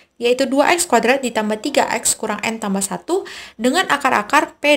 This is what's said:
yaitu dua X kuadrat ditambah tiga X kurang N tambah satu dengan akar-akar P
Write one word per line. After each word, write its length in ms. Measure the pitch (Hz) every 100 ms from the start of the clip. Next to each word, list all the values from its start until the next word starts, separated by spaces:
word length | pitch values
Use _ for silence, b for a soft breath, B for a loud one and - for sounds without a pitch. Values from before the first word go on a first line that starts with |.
| B -
yaitu 320 | 233 247 262
dua 240 | 269 277
X 160 | 349 -
kuadrat 320 | 233 226 269
ditambah 400 | 240 220 214 220
tiga 240 | 294 262 -
X 240 | 233 - -
kurang 240 | 220 208
N 160 | 226 220
tambah 240 | 208 196
satu 480 | 196 180 - 370 - B B
dengan 320 | B 240 320 381
akar-akar 720 | 285 269 233 202 277 311 -
P 160 | 294